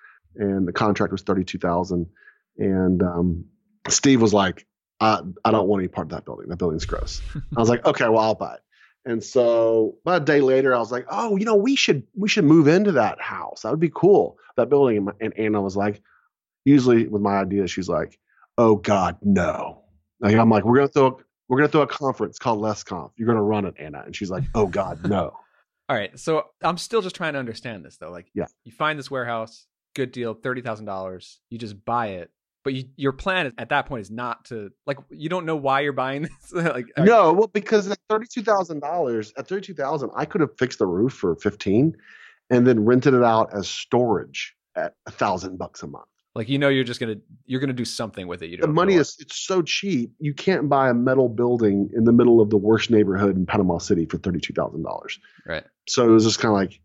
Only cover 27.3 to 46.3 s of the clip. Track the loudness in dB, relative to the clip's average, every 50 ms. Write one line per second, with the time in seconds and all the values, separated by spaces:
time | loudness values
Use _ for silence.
27.3 | -6 -6 -8 -8 -12 -12 -12 -14 -14 -14 -16 -20 _ -18 -18 -16 -16 -16 -18 _
28.3 | -8 -8 -8 -8 _ _ _ -20 -8 -4 -4 -4 -4 -6 -10 -8 -8 -6 -6 -6
29.3 | -6 -6 -8 -10 -14 -20 _ _ _ _ _ _ -6 -6 -6 -6 -6 -8 -6 -6
30.3 | -8 -6 -6 -6 -6 -6 -6 -8 -10 -10 -10 -10 -10 -8 -8 -10 -12 -14 -18 -20
31.3 | -20 _ _ -16 -14 -12 -12 -12 -14 -12 -8 -4 -4 -4 -4 -6 -8 -12 -14 -16
32.3 | _ _ _ _ _ _ -8 -6 -6 -6 -10 -12 _ -4 -4 -4 -4 -2 -6 -4
33.3 | -2 -2 -2 -4 -6 -10 -6 -2 -2 -2 -2 -4 -8 -10 -10 -12 -10 -10 -8 -8
34.3 | -8 _ _ -14 -12 -12 -12 -14 _ _ -10 -10 -10 -10 -10 _ -18 -12 -8 -6
35.3 | -6 -4 -4 -4 -6 -2 -2 0 0 0 0 -2 -2 -4 -4 -4 -6 -6 -8 -10
36.3 | -12 _ _ -10 -6 -2 -2 -2 -2 -4 -8 -8 -2 4 4 6 6 8 6 6
37.3 | 6 4 2 2 0 -4 -2 2 0 0 0 0 -8 -8 _ -2 -2 -2 -2 -6
38.3 | -10 -6 0 0 0 0 0 -4 -8 -10 -8 -6 -4 -2 -2 -2 -2 -4 -6 -8
39.3 | -12 -14 -10 -8 -8 -8 -8 -10 -8 -6 -6 -4 -4 -4 -6 -6 -6 -6 -8 -4
40.3 | 0 -2 -2 -2 0 -4 -4 -4 0 -2 -2 0 0 0 0 -2 -2 -2 -2 -2
41.3 | -2 0 -2 -4 -4 -2 -2 0 2 4 2 2 0 _ _ -20 -20 -20 -20 -20
42.3 | _ _ _ 0 2 4 6 6 4 4 4 4 4 4 4 4 4 4 4 4
43.3 | 4 2 2 0 -4 -8 -8 -8 -10 -12 -6 -2 0 0 2 2 0 -2 -2 -8
44.3 | -12 -12 -12 -12 _ _ _ _ -8 -8 -8 -8 _ _ _ -18 -6 -4 -2 -2
45.3 | -2 -4 -6 -10 -10 -12 -14 -14 _ -16 -16 -16 -16 -18 -20 _ _ _ _ _